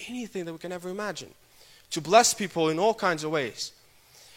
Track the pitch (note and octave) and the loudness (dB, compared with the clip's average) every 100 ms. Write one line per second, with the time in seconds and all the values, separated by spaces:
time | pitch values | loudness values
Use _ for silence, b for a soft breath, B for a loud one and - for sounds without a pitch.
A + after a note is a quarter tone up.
0 | - B3 A3 G3 E3+ E3 F3 F3+ F3+ G3 | -12 -10 -8 -8 -10 -10 -10 -10 -10 -8
1 | G#3 D#3 A2+ - _ b b b b D#3+ | -8 -8 -14 -20 _ b b b b -8
2 | D3+ A3 A3+ - F#3+ E3+ D#3+ D#3+ A3 A3 | 6 8 8 2 -2 0 2 2 2 2
3 | F#3+ D#3 D#3 D#3 A#2+ - - - _ b | 0 0 -2 -2 -4 -6 -12 -14 _ b
4 | b b b | b b b